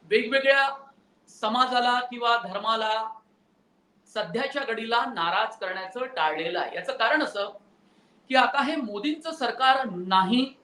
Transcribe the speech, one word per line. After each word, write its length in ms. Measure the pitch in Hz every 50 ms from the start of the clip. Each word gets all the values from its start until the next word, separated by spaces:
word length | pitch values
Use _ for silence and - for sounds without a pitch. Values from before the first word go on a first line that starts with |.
| _
वेगवेगळ्या 840 | 165 196 226 247 233 254 269 269 269 277 277 277 277 277 - - - - _ _ _ _ _ _ _ - -
समाजाला 580 | - 214 220 247 254 254 254 247 240 247 247 247
किंवा 380 | 247 - 240 240 233 233 233 233
धर्माला 720 | 233 - 185 202 202 220 226 220 220 220 220 220 220 220 - - _ _ _ _ _ _ _ _ _ _ _ _ _ _ _ _ _ _ -
सध्याच्या 500 | 220 208 170 170 226 269 269 - 285 269
घडीला 420 | 226 226 220 226 226 233 240 -
नाराज 520 | 262 240 202 165 170 180 196 220 - - -
करण्याचं 480 | 202 185 185 190 190 190 - 247 254
टाळलेलं 540 | 254 - - 160 156 156 156 165 175 175 175
आहे. 160 | 143 - -
याचं 220 | 170 175 - 233 -
कारण 260 | 220 233 285 311 302
असं 260 | - - 202 202 214 - - _ _ _ _ _ _ _ _ _ _ _ _ _ _
की 60 | 262
आता 280 | 262 247 240 - 277 277
हे 120 | 269 320
मोदींचं 560 | 320 269 208 202 202 208 294 302 320 - 330
सरकार 540 | 320 - 262 233 233 - 262 262 262 277 262
नाही 680 | 233 185 180 180 185 190 190 185 180 226 247 262 269 - _